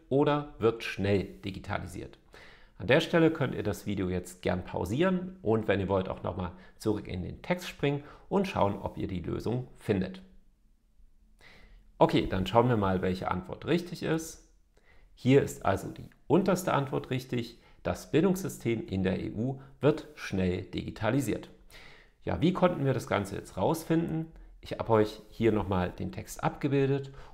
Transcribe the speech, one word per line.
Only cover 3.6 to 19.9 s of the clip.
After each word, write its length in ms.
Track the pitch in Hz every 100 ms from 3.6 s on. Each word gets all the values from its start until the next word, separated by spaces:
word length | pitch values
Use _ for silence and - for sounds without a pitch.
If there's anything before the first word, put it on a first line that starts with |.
das 240 | 101 95 104
Video 220 | 95 92
jetzt 340 | 90 90 -
gern 220 | - 92
pausieren 760 | - 90 87 127 190 185 185 -
und 260 | 104 110 104
wenn 120 | 101
ihr 80 | 95
wollt 200 | 95 92
auch 160 | -
nochmal 280 | 98 92 87 - - -
zurück 280 | 110 98 101
in 160 | 101
den 200 | 85 -
Text 260 | - 180 -
springen 340 | - 143 143 - - -
und 200 | 190 190
schauen, 280 | - 101 -
ob 160 | - -
ihr 100 | 92
die 140 | 90
Lösung 480 | 85 85 101 123 131 -
findet. 460 | - 98 - - - - - _ _ _ _ _ - _ _ _ - - - - - -
Okay, 280 | 160 151 85
dann 220 | 95 95
schauen 200 | 117 123
wir 80 | 110
mal, 260 | 95 92
welche 280 | 95 92 -
Antwort 360 | 92 - - 120
richtig 360 | 170 170 160
ist. 480 | 131 160 160 - - _ _ _ _ - -
Hier 280 | - 123 135
ist 220 | - -
also 240 | 98 95 -
die 220 | - - - -
unterste 460 | 175 196 180 -
Antwort 380 | 139 135 143 -
richtig. 500 | 131 - 123 117 - - -
Das 260 | - - -
Bildungssystem 760 | 147 190 180 135 - 117 117 -
in 160 | 98
der 180 | 92 92
E 80 | 85
U 300 | 101 127 135 - -
wird 280 | 139